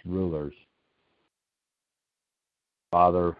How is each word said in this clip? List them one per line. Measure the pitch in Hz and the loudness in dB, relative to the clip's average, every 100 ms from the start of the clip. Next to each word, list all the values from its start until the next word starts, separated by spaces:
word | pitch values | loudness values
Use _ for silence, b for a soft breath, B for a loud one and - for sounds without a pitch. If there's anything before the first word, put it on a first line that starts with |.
| 87 | -8
rulers. | 92 90 78 73 - _ _ _ _ _ _ _ _ _ _ _ _ _ _ _ _ _ _ _ _ _ _ - | -6 -4 -6 -8 -12 _ _ _ _ _ _ _ _ _ _ _ _ _ _ _ _ _ _ _ _ _ _ -4
Father, | 87 87 90 87 85 | 2 4 4 -2 -4